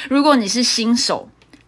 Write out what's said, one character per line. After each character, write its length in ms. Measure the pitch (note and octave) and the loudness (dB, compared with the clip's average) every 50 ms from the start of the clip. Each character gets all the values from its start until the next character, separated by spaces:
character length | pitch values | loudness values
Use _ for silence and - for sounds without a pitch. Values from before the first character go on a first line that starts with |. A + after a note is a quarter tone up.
| - - | -8 -2
如 160 | B3+ C#4 C#4+ | 0 2 4
果 100 | D4+ C#4+ | 4 4
你 140 | B3+ A3 G3 | 2 2 0
是 140 | G3 A#3+ B3+ | -2 -2 -2
新 340 | A#3 - - A3+ A3+ A#3 | -2 -2 -2 0 0 0
手， 320 | A#3+ - - F3+ - - - - _ _ _ _ - _ | 0 0 -2 -4 -6 -6 -12 -20 _ _ _ _ -20 _